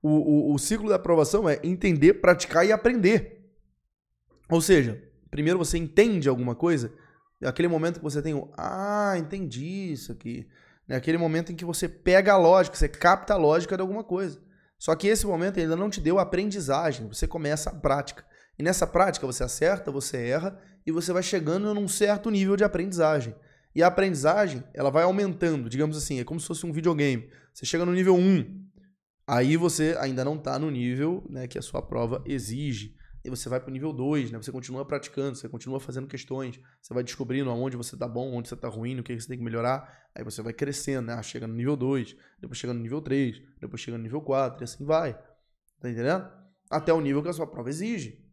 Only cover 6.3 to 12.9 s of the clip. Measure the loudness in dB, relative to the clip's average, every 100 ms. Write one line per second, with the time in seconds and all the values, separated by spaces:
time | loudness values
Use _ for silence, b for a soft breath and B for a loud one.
6.3 | 2 -2 0 2 2 -2 b b b b
7.3 | _ -6 0 0 2 0 -2 -4 -4 -2
8.3 | -4 -6 -8 -6 -6 -4 0 0 -2 -4
9.3 | -6 -8 -8 -8 -8 -8 -8 -10 -12 -10
10.3 | -10 -12 b b b _ -4 0 0 0
11.3 | -2 -4 -8 -8 -6 -6 -2 6 6 8
12.3 | 8 8 8 6 2 0